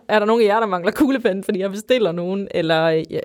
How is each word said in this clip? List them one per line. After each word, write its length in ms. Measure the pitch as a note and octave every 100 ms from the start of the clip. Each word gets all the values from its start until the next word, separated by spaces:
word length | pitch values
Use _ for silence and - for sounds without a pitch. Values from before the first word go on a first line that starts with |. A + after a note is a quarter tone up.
| -
er 120 | G#3+
der 60 | G#3
nogen 160 | A#3
af 40 | G#3+
jer, 140 | G#3+
der 80 | A3
mangler 240 | F3+ F3
kuglepenne, 520 | - C#4+ C4+ A3+ F#3+
fordi 160 | - F#3+
jeg 100 | G3
bestiller 400 | G3 - B3+ F#3+
nogen, 360 | F3 F3 G3 G3
eller, 320 | - E3 D#3+
øh, 200 | D#3+ D#3+ D#3
jeg, 120 | D#3